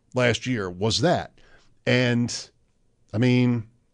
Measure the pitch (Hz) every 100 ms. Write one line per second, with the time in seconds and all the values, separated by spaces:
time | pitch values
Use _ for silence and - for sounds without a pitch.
0 | _ 127 123 113 131 120 92 90 110 110
1 | 151 131 76 _ - - _ _ - 123
2 | 123 120 120 - - _ _ _ _ _
3 | _ 107 123 123 123 120 113 _ _